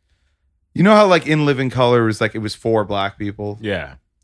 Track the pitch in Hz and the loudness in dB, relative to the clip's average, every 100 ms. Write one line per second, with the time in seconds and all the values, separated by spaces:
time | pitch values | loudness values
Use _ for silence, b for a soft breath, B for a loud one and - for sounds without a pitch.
0 | _ _ _ _ _ _ _ - 185 214 | _ _ _ _ _ _ _ 0 4 6
1 | 208 170 131 156 147 131 131 123 120 123 | 6 2 2 0 0 0 -2 0 2 4
2 | 113 110 107 110 104 - 117 110 101 101 | 2 0 -4 -4 -8 -6 -2 -2 -2 -4
3 | 98 - 104 104 104 104 107 92 67 - | -6 -8 -10 -10 -10 -10 -6 -6 -8 -18
4 | _ _ | _ _